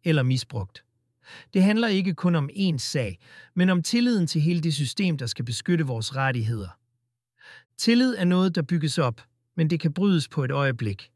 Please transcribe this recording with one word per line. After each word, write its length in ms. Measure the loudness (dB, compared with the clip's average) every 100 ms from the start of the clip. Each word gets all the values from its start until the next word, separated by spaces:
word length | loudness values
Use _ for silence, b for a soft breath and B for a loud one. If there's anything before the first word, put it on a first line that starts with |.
eller 180 | 0 2
misbrugt. 600 | 2 0 -2 -8 -8 -12 -20 _ _ _ B B B
Det 80 | 2
handler 260 | 4 4 2
ikke 260 | 2 0
kun 200 | 0 0
om 160 | 0 -2
én 260 | -2 -2 -2
sag, 400 | -4 -4 -4 -8 B B B
men 160 | 0 2
om 120 | 2
tilliden 440 | 0 0 2 2 0
til 140 | 0
hele 200 | 0 0
det 140 | -2
system, 440 | -2 -4 -2 -2 -2
der 80 | -4
skal 180 | -6
beskytte 420 | -8 -6 0 0 0
vores 300 | -4 -6 -2
rettigheder. 520 | -2 0 -2 -4 -8 -14 _ _ _ _ _ _ B B B -2
Tillid 360 | 2 4 2 2
er 60 |
noget, 300 | 2 4 2
der 80 | 0
bygges 360 | -2 -2 0 0
op, 220 | 0 -2 -12 _ _ -2
men 140 | 0
det 100 | 0
kan 120 | -2
brydes 360 | 0 2 2 0
på 160 | -4
et 60 | -2
øjeblik. 600 | 0 0 -2 -4 -6 -12